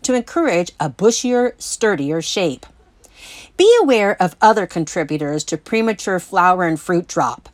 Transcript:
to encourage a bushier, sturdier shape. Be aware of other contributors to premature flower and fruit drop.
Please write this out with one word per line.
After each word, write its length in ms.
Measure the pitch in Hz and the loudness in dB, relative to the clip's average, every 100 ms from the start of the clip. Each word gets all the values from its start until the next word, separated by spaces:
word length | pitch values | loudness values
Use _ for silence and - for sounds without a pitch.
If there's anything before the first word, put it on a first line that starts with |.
to 140 | - 254 | -4 -2
encourage 560 | 233 339 302 175 175 - | -2 -2 0 0 -2 -6
a 100 | 151 | -8
bushier, 640 | - 214 226 247 247 247 - | 0 0 0 -2 0 -2 -4
sturdier 600 | - - 220 160 139 165 | -12 -4 -2 -2 -4 -4
shape. 420 | 160 208 170 127 - _ _ _ _ _ - - - - | -4 -4 -4 -4 -14 _ _ _ _ _ -20 -20 -12 2
Be 140 | 415 480 | 6 6
aware 400 | 302 226 202 - | 4 2 2 0
of 160 | 180 - | -2 4
other 240 | 220 214 180 | 4 4 0
contributors 760 | 170 156 185 147 151 147 151 | -4 -4 -4 -4 -4 -4 -6
to 120 | - 160 | -6 -8
premature 640 | - 226 226 214 214 180 | -4 -2 0 -2 -4 -4
flower 440 | - 190 180 185 | -2 0 2 2
and 160 | 170 156 | 0 -2
fruit 280 | - 175 175 | -2 -2 -2
drop. 400 | 165 123 120 - | -4 -4 -6 -16